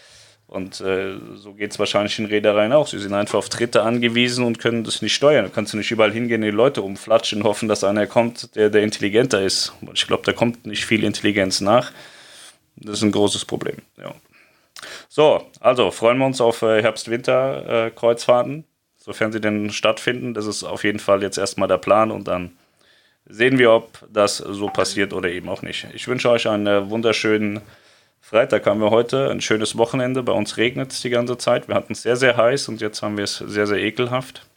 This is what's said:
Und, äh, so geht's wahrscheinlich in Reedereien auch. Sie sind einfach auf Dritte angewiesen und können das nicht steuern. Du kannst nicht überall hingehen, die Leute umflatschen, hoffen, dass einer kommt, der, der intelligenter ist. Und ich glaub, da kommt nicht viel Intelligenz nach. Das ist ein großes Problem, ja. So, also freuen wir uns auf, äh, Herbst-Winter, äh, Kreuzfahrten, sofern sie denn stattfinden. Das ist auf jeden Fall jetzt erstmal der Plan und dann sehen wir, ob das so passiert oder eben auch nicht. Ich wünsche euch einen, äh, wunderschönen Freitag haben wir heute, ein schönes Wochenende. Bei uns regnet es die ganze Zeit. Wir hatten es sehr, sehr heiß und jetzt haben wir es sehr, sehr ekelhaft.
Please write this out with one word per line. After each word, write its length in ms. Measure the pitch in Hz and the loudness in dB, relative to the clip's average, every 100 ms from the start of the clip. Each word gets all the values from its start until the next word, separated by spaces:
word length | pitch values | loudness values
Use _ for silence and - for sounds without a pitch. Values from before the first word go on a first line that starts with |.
| - - - _ _ | -20 -20 -20 _ _
Und, 300 | - 95 - | -12 -10 -8
äh, 340 | 98 95 95 98 110 101 | -4 -4 -4 -10 -14 -18
so 180 | 101 | -18
geht's 240 | 101 104 - | -10 -10 -4
wahrscheinlich 400 | 101 101 104 - | -2 0 -2 -4
in 60 | |
Reedereien 480 | 107 107 107 104 107 | -2 2 2 4 4
auch. 160 | 147 143 | 4 2
Sie 100 | 95 | -4
sind 160 | 101 | -4
einfach 240 | 101 101 107 | -2 0 -2
auf 100 | - | -2
Dritte 340 | - 117 123 | -4 0 2
angewiesen 640 | 107 120 120 117 123 123 | 2 2 0 0 0 0
und 140 | 120 113 | -2 0
können 240 | 120 117 | -2 -2
das 180 | 110 - | -4 -6
nicht 140 | 107 | -4
steuern. 300 | - 143 147 | 2 4 4
Du 60 | 95 | 2
kannst 200 | - 104 | -4 -6
nicht 180 | 107 98 | -4 -4
überall 180 | 110 107 | 2 2
hingehen, 320 | 110 120 113 | 2 -2 0
die 80 | 107 | 0
Leute 320 | 104 123 127 | 2 2 2
umflatschen, 640 | 98 98 - 113 - 107 | -6 -6 0 0 2 -2
hoffen, 240 | 107 101 110 | 0 0 0
dass 160 | 104 | 0
einer 240 | 98 104 101 | 0 0 0
kommt, 480 | - 120 117 - - | 0 0 -2 -8 2
der, 120 | 107 | 4
der 140 | 107 | 4
intelligenter 580 | 107 - 104 104 131 104 | 2 0 0 2 2 2
ist. 320 | 95 - - - | 0 -2 -4 -8
Und 160 | - - | -10 -6
ich 120 | - | -2
glaub, 160 | - | -2
da 80 | - | -2
kommt 340 | 98 117 117 - | 0 0 -2 -8
nicht 200 | 104 - | -8 -2
viel 180 | 110 | 0
Intelligenz 560 | 107 104 98 101 95 - | 0 0 0 2 0 0
nach. 320 | 98 120 - - - - - - - _ _ | 2 2 2 -10 -20 -20 -20 -20 -20 _ _
Das 220 | - 107 104 | -20 -10 -2
ist 60 | |
ein 100 | 107 | 0
großes 320 | 98 101 101 | 2 2 0
Problem, 320 | - - - - - - | -6 -6 -6 -8 -12 -18
ja. 160 | 50 - _ _ _ _ _ - - - - | -16 -16 _ _ _ _ _ -20 -18 -18 -8
So, 380 | - 151 98 - _ | 4 6 4 0 _
also 320 | 113 127 98 | 2 4 4
freuen 260 | - 113 123 | 4 2 4
wir 80 | 135 | 2
uns 140 | 127 | 2
auf, 220 | 117 113 | 2 2
äh, 200 | 113 110 | 2 4
Herbst-Winter, 1040 | 110 110 - 117 131 127 135 135 - 120 113 | 2 0 -4 -4 0 0 0 -4 -2 -2 -2
äh, 40 | |
Kreuzfahrten, 720 | - 117 120 - 123 123 147 160 _ _ _ | 0 0 2 4 2 2 -6 -12 _ _ _
sofern 340 | - 101 113 | -12 -4 -2
sie 100 | 110 | -2
denn 300 | 107 104 104 | -2 0 -2
stattfinden. 640 | 104 107 110 - 123 127 | -2 0 0 -2 -4 -6
Das 120 | 107 107 | -6 -6
ist 180 | 101 | -6
auf 180 | 92 98 | -8 -4
jeden 160 | 104 104 | -2 -2
Fall 240 | - 98 | 0 0
jetzt 160 | 98 92 | 0 -2
erstmal 300 | 98 - 98 | -4 -2 0
der 100 | 92 | 0
Plan 320 | - 101 110 | 2 2 2
und 160 | 98 98 | -2 -4
dann 240 | 90 90 - _ _ _ _ _ _ | -6 -6 -14 _ _ _ _ _ _
sehen 320 | _ 101 127 131 | _ 0 2 6
wir, 120 | 120 | 6
ob 340 | 113 - - - | 4 2 -20 -6
das 260 | 107 104 - | 0 2 0
so 280 | - 101 101 | -8 -6 -6
passiert 460 | 92 92 101 98 | -2 -2 0 -2
oder 160 | 95 90 | -2 -4
eben 200 | 90 87 | -6 -8
auch 140 | 92 | -8
nicht. 240 | - - - | -8 -10 -12
Ich 140 | - - | -12 -6
wünsche 200 | 123 123 | -2 2
euch 200 | 117 113 | 2 2
einen, 180 | 107 104 | -2 2
äh, 240 | 101 98 | 0 0
wunderschönen 680 | 113 113 107 110 107 104 104 101 - _ _ _ _ | -2 0 2 2 2 0 -6 -12 -20 _ _ _ _
Freitag 460 | - 107 135 104 - | -2 2 2 2 2
haben 140 | 104 | 2
wir 100 | 107 | 2
heute, 380 | 113 117 135 139 | 2 2 0 -2
ein 100 | 101 | -2
schönes 360 | - 110 107 110 | -2 -2 -2 0
Wochenende. 460 | 117 135 127 131 | 0 0 -2 -2
Bei 100 | 120 | -2
uns 240 | 98 101 - | -2 -2 -2
regnet 360 | 113 135 131 | -2 -2 -8
es 80 | - | -6
die 100 | 127 | -2
ganze 260 | 120 123 123 | -2 -2 -2
Zeit. 300 | - 120 - | 0 0 0
Wir 80 | |
hatten 200 | 104 - | -4 -4
es 80 | 107 | -6
sehr, 140 | - 120 | -2 2
sehr 200 | 131 120 | 2 4
heiß 320 | 113 139 - | 4 2 -4
und 120 | 110 | -6
jetzt 220 | 107 - | -6 -6
haben 140 | 107 104 | -6 -4
wir 80 | |
es 140 | 101 - | -4 -6
sehr, 280 | - 104 104 | -6 -2 0
sehr 120 | 101 | 0
ekelhaft. 680 | 101 110 120 127 131 - - | -2 -2 -2 -4 -6 -16 -20